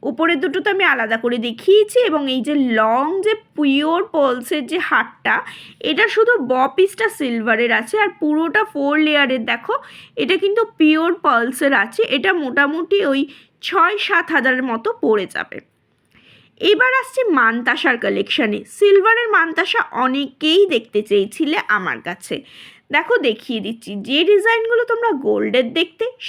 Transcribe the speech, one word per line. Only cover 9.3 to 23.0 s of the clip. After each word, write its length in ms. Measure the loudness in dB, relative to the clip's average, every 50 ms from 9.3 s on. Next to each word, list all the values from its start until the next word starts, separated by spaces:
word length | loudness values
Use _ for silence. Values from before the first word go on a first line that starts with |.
| 0 -2 -2
দেখো, 280 | -4 -6 -4 -4 -4 -6 -6 -6 -10 -20 -20 -20 -10 -6
এটা 220 | -4 -2 0 0
কিন্তু 280 | 0 0 0 0 0 -2 -2 0
পিওর 360 | 2 4 4 4 4 2 0 -2
পার্লসের 600 | 0 0 2 2 2 0 -2 -2 0 0 2 2
আছে। 300 | 2 0 0 -2 -2 -2
এটা 300 | 0 -2 -2 0 0 -2
মোটামুটি 720 | -2 -2 -2 0 0 0 0 0 -4 -2 0 0 0 2
ওই 220 | 0 0 0 -2 -4 -8 -16 -20 _ _ _ -8
ছয় 300 | -2 0 2 2 2 0 -2 -2
সাত 180 | 0 0 0 0 0 0
হাজারের 300 | 0 2 2 0 0 -2 -4
মতো 180 | -4 -4 -4 -4 -4 -2 0
পড়ে 220 | 2 2 0 0 -4 -8
যাবে। 220 | -8 -8 -10 -12 -18 -18 _ _ _ _ _ _ _ _ _ _ _ _ _ -20 _ _ _ _ -2 2 2
এবার 200 | 2 4 2 2 0 -2
আসছে 200 | -4 -4 -4 -2 0 2 2 2
মান্তাসার 580 | 2 2 0 -2 -2 -2 -2 0 0 -2 -2 -2 -2
কালেকশানে। 560 | -2 -2 -2 -4 -4 -2 -2 -2 -2 -2 -4 -8 -8 -2
সিলভারের 520 | 2 4 6 6 6 6 4 2 2 2 2 2
মান্তাসা 440 | 2 2 0 -2 -4 -2 -2 -2 -2 -4 -4 -4 -2 -2
অনেকেই 580 | -2 -2 -2 -4 -6 -6 -2 0 2 4 4 4 4 2
দেখতে 260 | -2 -4 -2 -4 -4 -2 0
চেয়েছিলে 480 | 0 0 0 0 -2 -4 -2 -2 -2 -2 -2 -2 -2
আমার 220 | -2 -2 -4 -6 -8 -8
কাছে। 280 | -10 -12 -10 -10 -10 -10 -10 -10 -14 -20 -20 -20 -20 -20 _ _ -4 -2
দেখো, 200 | -2